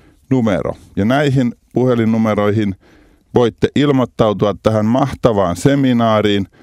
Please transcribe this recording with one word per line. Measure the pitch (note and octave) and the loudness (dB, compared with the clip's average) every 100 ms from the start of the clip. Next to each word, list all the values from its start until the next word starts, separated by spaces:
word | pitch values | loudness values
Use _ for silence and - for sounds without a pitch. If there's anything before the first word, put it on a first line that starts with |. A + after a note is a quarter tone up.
| _ _ - | _ _ -4
numero. | C3 A2+ F2 - - - - | -2 0 -2 -4 -10 -10 -4
Ja | |
näihin | G#2 C#3 D3 C3+ A#2+ - _ | -2 0 0 0 -2 -6 _
puhelinnumeroihin | A#2+ B2+ A#2 A2 A2+ A2 G#2 G#2 G#2+ G#2 F#2 _ _ _ _ _ | -2 0 0 0 0 0 0 0 -2 -4 -6 _ _ _ _ _
voitte | A#2+ A#2 - - - | -2 -2 0 -4 0
ilmoittautua | D3 C3+ A#2+ - A2+ G2 G#2 F2 | 0 0 0 0 0 0 -2 0
tähän | A2 A2 G#2+ | 0 2 2
mahtavaan | B2+ C#3 - B2+ G2+ F2+ F2 | 0 -2 0 0 2 0 0
seminaariin, | C#3 C#3+ C3 A#2+ A2+ G#2+ G#2 G2+ G2 _ | 0 2 0 2 2 2 2 0 -4 _